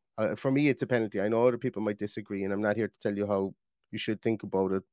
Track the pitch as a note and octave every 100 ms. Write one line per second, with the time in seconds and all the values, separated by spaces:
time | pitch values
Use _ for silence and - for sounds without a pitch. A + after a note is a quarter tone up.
0 | _ - A2 G#2 C#3 C3+ D3 B2+ - B2
1 | A2 G#2 F#2+ A2+ B2 A#2+ B2+ - G#2+ G#2
2 | G#2 - G#2 G2+ G2 G2+ G#2+ G#2 G#2+ -
3 | G#2+ G2+ G#2 G2+ G2 - _ _ _ A2+
4 | - G#2 A#2 G#2+ G2+ F#2+ F#2+ F#2+ -